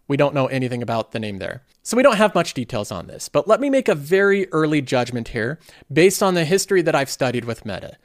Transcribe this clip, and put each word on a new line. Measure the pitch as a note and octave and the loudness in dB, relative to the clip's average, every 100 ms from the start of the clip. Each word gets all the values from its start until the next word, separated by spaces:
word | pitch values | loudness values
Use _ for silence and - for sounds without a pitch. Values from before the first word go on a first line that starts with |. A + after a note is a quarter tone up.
| - | -2
we | C#3+ | 2
don't | C#3+ | 2
know | C#3+ C3 | 2 0
anything | C3+ B2+ A#2+ | -2 -2 -4
about | A#2+ A2+ - | -2 -4 -4
the | A2+ | -6
name | G#2+ F#2+ | -8 -8
there. | F2+ - - _ | -10 -10 -18 _
So | - A#3 | -2 4
we | |
don't | C4+ G#3 | 4 4
have | G#3+ | 2
much | F3+ E3 | 2 -2
details | - A#2+ A#2 G#2 | -6 -6 -6 -6
on | F#2 - | -8 -10
this, | - - | -14 -4
but | - - | -2 2
let | G#3+ | 2
me | C#4+ | 2
make | C4+ - | 2 2
a | |
very | E3 C#3+ F#3+ G3+ G3+ F#3 | -2 0 2 4 2 0
early | D#3 D#3 D3+ | 0 0 0
judgment | B2+ B2+ A#2+ A#2+ A#2 | 0 -2 -2 -6 -6
here | A#2+ A2+ D#3+ - - - | -4 -4 -6 -14 -20 -4
based | C3+ F#3 - | 4 4 4
on | G3 | 0
the | F3+ D#3 | 0 2
history | F#3+ - F#3+ | 0 2 2
that | E3 | 2
I've | D#3 C3+ | 0 -2
studied | - C3 A#2+ | -2 -2 -2
with | A#2 A2+ G#2+ | -6 -8 -8
Meta. | F#2 - - | -10 -12 -20